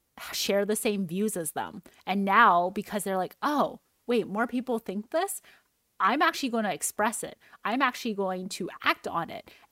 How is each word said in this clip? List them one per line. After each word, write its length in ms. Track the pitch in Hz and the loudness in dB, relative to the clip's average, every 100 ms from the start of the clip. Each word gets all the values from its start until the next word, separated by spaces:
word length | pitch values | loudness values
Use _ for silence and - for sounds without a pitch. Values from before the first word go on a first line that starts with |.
| _ - - | _ -16 -8
share 320 | - - 196 | -4 0 2
the 120 | 202 214 | 2 0
same 300 | 226 202 170 | 0 -2 -2
views 300 | 185 214 185 | -2 -2 -2
as 160 | 165 | -6
them. 300 | 127 90 - - - - | -6 -8 -10 -18 -10 -4
And 180 | 196 | 0
now 460 | 196 208 220 175 180 | 4 8 8 8 4
because 340 | 214 - 208 | -2 -4 -4
they're 120 | 196 190 | -2 -2
like, 200 | 175 - | -2 -2
"Oh, 380 | 285 285 175 - _ _ - | 0 2 0 -2 _ _ -2
wait, 200 | 240 165 | 0 0
more 180 | 202 240 | -2 -2
people 320 | 247 247 226 | -2 -2 -4
think 320 | - 196 - | -4 -8 -4
this? 300 | 320 392 - - - _ _ _ - | -2 -2 -6 -14 -20 _ _ _ 0
I'm 220 | 190 277 | 2 4
actually 280 | 330 330 262 | 2 0 -2
gonna 220 | 226 208 | -2 -2
express 500 | 151 - - 220 - | -2 -4 0 0 -2
it. 140 | - - - - | -8 -12 -20 -8
I'm 180 | 196 254 | -4 0
actually 320 | 262 - 233 | 0 0 -4
going 340 | 202 190 185 196 | -2 -2 -4 -6
to 200 | - 175 - | -6 -8 -2
act 260 | 294 330 - | 0 0 -2
on 220 | 170 156 | -4 -4
it." 200 | - - - _ | -8 -14 -20 _